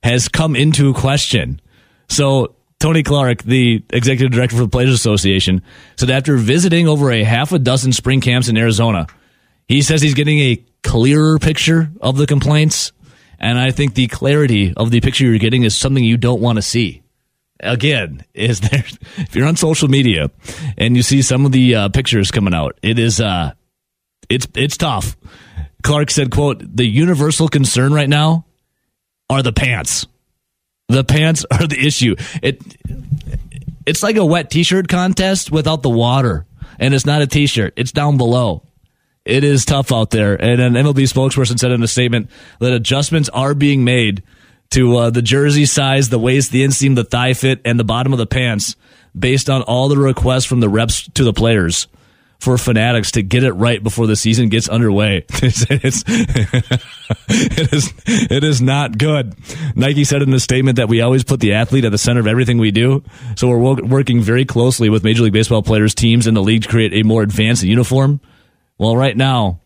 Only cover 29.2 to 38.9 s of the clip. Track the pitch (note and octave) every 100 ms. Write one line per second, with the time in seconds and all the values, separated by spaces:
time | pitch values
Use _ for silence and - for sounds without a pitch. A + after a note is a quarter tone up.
29.2 | _ C3+ B2 A2 C3 A#2 C#2+ - - _
30.2 | _ _ _ _ _ _ _ B2 C3+ D3+
31.2 | D#3+ D#3+ - B2 E3 C#3+ C#3+ D3 B2 F#2
32.2 | - D#3+ - C#3+ - - - - - -
33.2 | - - - B2+ - - - E3 G#3 G#3+
34.2 | F3 E3+ C#3+ D#3+ E3+ F#3+ F#3 F3 F3+ F#3+
35.2 | F#3+ F#3+ - D#3 D3+ D#3 C3 A#2 A#2+ C3
36.2 | B2 E2 E2 - - - C3 C#3 D3 D3
37.2 | C#3 D3 C#3+ - G2 - B2+ - D3 C#3+
38.2 | A#2+ B2 A#2 E2 _ _ _